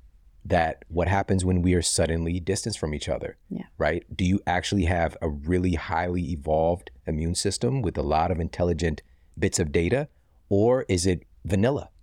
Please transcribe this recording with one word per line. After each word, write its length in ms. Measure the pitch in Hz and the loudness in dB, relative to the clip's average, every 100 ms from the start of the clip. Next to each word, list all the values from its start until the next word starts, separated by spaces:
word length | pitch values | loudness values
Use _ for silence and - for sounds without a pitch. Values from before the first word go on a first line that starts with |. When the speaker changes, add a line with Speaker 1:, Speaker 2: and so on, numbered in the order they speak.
| - - - - | -20 -20 -20 -20
Speaker 1:
that 400 | 92 90 80 - - | -2 0 0 -2 -6
what 180 | 82 87 | -2 2
happens 360 | 98 98 95 | 0 2 0
when 180 | 92 92 | 2 2
we 120 | 87 | 4
are 80 | 90 | 2
suddenly 580 | 80 - 82 82 85 90 | 2 0 0 0 -2 -2
distanced 380 | 85 95 117 - | -2 -4 -4 -6
from 160 | 78 | -6
each 140 | 73 - | -6 -4
other, 280 | 67 - - _ | -6 -6 -12 _
Speaker 2:
Yeah. 180 | - - - | -12 -12 -2
Speaker 1:
right? 260 | 76 85 - | -2 -2 -6
Do 100 | - | -2
you 160 | 90 98 - | 0 2 0
actually 400 | 90 - 104 82 | -2 0 0 2
have 300 | 90 82 - | 2 0 -2
a 60 | 82 | -6
really 460 | 71 73 90 92 | -4 0 0 2
highly 580 | 82 - 82 90 90 85 | 0 -2 -2 -2 -2 -4
evolved 580 | 80 71 78 82 87 - - - | -4 0 2 2 0 -4 -12 -6
immune 280 | 78 82 87 | -2 -2 -2
system 440 | 101 - 120 135 | -2 -2 -2 0
with 160 | 98 78 | -2 -2
a 60 | |
lot 280 | 71 76 87 | 0 0 0
of 100 | 85 | 0
intelligent 640 | 85 - 87 82 82 73 - _ _ - | -4 -2 0 0 -2 -4 -10 _ _ -4
bits 200 | 98 - | -2 0
of 100 | 80 | 0
data, 380 | 80 85 120 147 _ _ _ _ | 0 2 0 -2 _ _ _ _
or 360 | 101 110 127 - | 2 4 4 2
is 180 | 92 90 | 2 2
it 160 | 87 - - | 0 -2 -16
vanilla, 460 | - 98 113 147 - - | -2 2 2 0 -6 -18